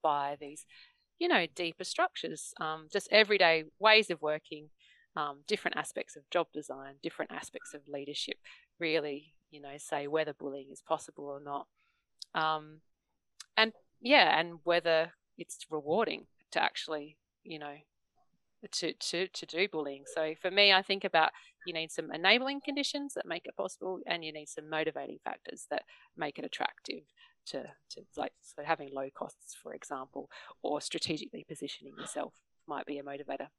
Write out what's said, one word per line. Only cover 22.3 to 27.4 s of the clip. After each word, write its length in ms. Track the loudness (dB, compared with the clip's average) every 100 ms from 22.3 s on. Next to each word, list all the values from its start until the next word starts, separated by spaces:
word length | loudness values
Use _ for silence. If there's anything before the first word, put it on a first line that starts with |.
| 6 4 -4
conditions 520 | -4 -4 -2 -4 -6 -8
that 100 | -6
make 200 | -6 -8
it 120 | -6
possible, 420 | -8 -6 -6 -6 -4
and 180 | -6
you 80 | -6
need 180 | -10 -12
some 200 | -14 -6
motivating 480 | -2 -2 -4 -10 -8
factors 420 | -8 -8 -12 -14 -6
that 120 | -6 -6 -20 -20 -6
make 220 | -6 -4
it 80 | -8
attractive 560 | -2 -2 -2 -10 -10 -12 _ -20 _